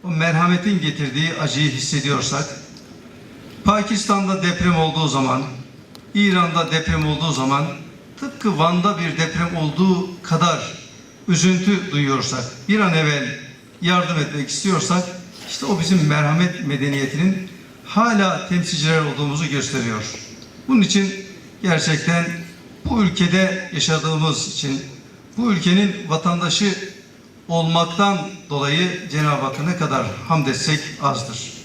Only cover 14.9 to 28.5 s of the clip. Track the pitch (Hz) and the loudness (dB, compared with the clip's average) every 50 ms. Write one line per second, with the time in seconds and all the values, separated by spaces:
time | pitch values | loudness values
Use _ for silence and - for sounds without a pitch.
14.9 | 180 180 180 - - - - - - - - - - - - - 202 170 165 160 | 0 0 0 -2 -8 -14 -16 -18 -18 -18 -14 -12 -10 -8 -2 -2 0 0 2 4
15.9 | 190 180 151 147 147 147 151 147 151 165 180 175 175 - - 143 143 131 135 143 | 4 4 4 4 4 2 2 2 4 2 2 2 0 -4 -4 -4 -2 -2 0 0
16.9 | 139 139 135 127 - 147 170 190 196 185 - - - - - - - - - - | 0 0 -2 -2 0 2 2 2 2 0 -4 -10 -14 -18 -20 -20 -20 -20 -16 -2
17.9 | - 202 226 240 226 202 196 190 190 - - - 180 175 156 - - 151 143 160 | 0 2 2 4 4 2 2 2 0 -2 -4 -2 -2 -2 0 -2 -2 -2 0 2
18.9 | 160 160 156 147 135 127 147 143 139 151 165 143 135 139 120 - - 135 117 117 | 2 2 2 0 -2 -2 -2 -2 -2 -2 -2 -2 -2 -2 -4 -2 -4 -2 -2 -2
19.9 | 113 107 101 - - - - - - - - - - - - - 262 233 196 - | -4 -4 -6 -8 -10 -12 -16 -16 -18 -18 -20 -20 -20 -16 -2 2 4 4 6 6
20.9 | - 202 196 190 190 - - - - - - - - - - 190 165 156 - 165 | 4 2 2 0 -2 -6 -12 -14 -16 -20 -20 -20 -16 -4 0 2 2 2 2 0
21.9 | 156 143 - - 170 170 170 - - - - - - - - - - - - - | 0 0 0 0 2 2 0 -2 -4 -8 -10 -14 -16 -20 -20 -20 -20 -8 -4 -2
22.9 | 247 226 202 175 - - 185 170 160 190 190 190 185 - - - - 156 143 - | 2 4 2 2 4 2 2 2 4 2 2 2 0 -4 -6 -6 -4 -2 0 0
23.9 | 160 156 151 160 160 151 156 160 135 - - - - - - 139 135 131 - - | 0 0 0 0 0 2 2 0 0 -2 -4 -6 -6 -6 -4 -4 -4 -4 -6 -10
24.9 | - - - - - - - - - 214 240 240 202 170 - 175 180 196 208 196 | -16 -18 -20 -20 -20 -20 -20 -12 -6 -2 0 2 2 2 2 4 4 4 4 2
25.9 | 180 - - 151 156 156 - 180 175 170 175 170 - - 202 202 190 - - - | 0 -4 -4 -2 -2 0 0 0 0 0 0 0 0 2 2 0 0 -2 -6 -12
26.9 | - - - - - - - - - - - - 165 165 165 165 165 170 175 175 | -14 -18 -20 -20 -20 -20 -20 -20 -20 -20 -6 -2 0 0 2 2 2 2 2 0
27.9 | - - 202 202 196 180 - - - - - - | 2 2 2 2 2 0 -2 -8 -10 -14 -10 -6